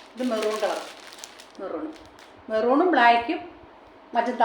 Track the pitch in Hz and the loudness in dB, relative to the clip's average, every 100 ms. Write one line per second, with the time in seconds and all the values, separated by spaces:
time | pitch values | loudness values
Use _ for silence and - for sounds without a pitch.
0 | - 233 254 220 214 220 196 170 - - | -16 -6 -4 -2 -2 -2 -2 -4 -8 -16
1 | - - - - - - 185 160 160 - | -20 -18 -18 -18 -20 -12 -10 -8 -10 -12
2 | - - - - - 220 240 285 370 285 | -20 -20 -20 -20 -6 -2 2 4 4 6
3 | 233 233 233 339 - - - - - - | 6 6 2 -6 -8 -18 -20 -20 -20 -20
4 | - 240 240 226 | -8 -2 -2 2